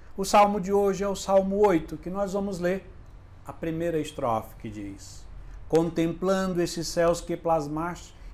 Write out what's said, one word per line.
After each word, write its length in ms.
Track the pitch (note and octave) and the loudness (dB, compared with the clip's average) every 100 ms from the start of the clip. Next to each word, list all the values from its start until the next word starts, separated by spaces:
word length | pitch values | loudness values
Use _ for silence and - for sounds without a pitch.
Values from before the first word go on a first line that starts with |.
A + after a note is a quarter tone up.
| - - | -12 -6
O 80 | |
salmo 360 | F#3+ G#3 G#3 G3+ | 4 8 8 4
de 120 | F#3 | 2
hoje 300 | G3+ G3+ F#3 | 4 4 2
é 60 | G3+ | -2
o 80 | F#3+ | -2
Salmo 500 | - G3 F#3+ G3+ G#3 | 4 4 4 6 6
oito, 300 | E3 - D3+ | 6 0 -10
que 140 | F3 | -6
nós 240 | F#3+ G3+ | -4 -2
vamos 260 | G3 G3+ F3 | -2 -2 -2
ler 280 | F3 F#3+ - - - - - - | 0 -2 -6 -18 -18 -20 -20 -18
a 80 | - | -14
primeira 460 | - E3 D#3+ E3+ D#3+ | -8 -4 -2 -2 -2
estrofe, 560 | D3 - B2+ A2 - - | -4 -4 0 0 -2 -12
que 140 | A2+ | -12
diz: 560 | G#2 G2+ G2 - - - - - - - | -10 -10 -12 -16 -16 -16 -16 -14 -14 0
"Contemplando 920 | D#3+ E3+ E3 E3 E3 F#3 F#3+ F#3+ F3 | 2 2 0 -2 0 0 0 0 0
esses 240 | E3+ F3 D#3 | -2 -2 -4
céus 340 | F3 E3+ E3+ | 2 2 2
que 160 | - E3 | -4 -4
plasmaste 800 | E3 E3 D3 D3+ F3 E3 - - - | 0 0 0 -4 -6 -8 -16 -18 -18